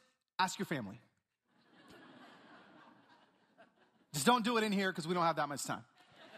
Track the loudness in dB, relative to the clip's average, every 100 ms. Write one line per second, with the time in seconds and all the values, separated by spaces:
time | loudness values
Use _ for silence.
0 | _ _ _ 0 0 0 -2 -2 -4 -10
1 | -18 _ _ _ _ _ _ -20 -20 -20
2 | -20 -20 -20 -20 -20 -20 -20 -20 -20 -20
3 | -20 -20 -20 _ _ -20 -20 _ -20 _
4 | _ 2 4 6 4 2 2 2 0 0
5 | -2 2 2 2 -2 -2 -4 -6 -8 -20
6 | -20 -20 -20